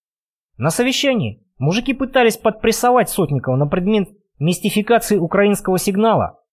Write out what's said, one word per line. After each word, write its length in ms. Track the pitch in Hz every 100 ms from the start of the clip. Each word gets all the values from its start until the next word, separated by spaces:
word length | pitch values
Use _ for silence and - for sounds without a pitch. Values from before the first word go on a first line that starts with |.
| _ _ _ _ _ -
На 140 | 135
совещании 760 | 165 247 254 285 247 120 - _ -
мужики 340 | 135 196 240
пытались 440 | 269 262 269 233 -
подпрессовать 720 | 220 - 220 220 247 247 196
Сотникова 480 | - 160 139 - 127
на 100 | 147
предмет 420 | 185 180 214 185 - _ -
мистификации 800 | 151 175 208 208 208 233 - 208
украинского 640 | 165 190 202 202 - 185
сигнала, 640 | - 196 226 190 101 - _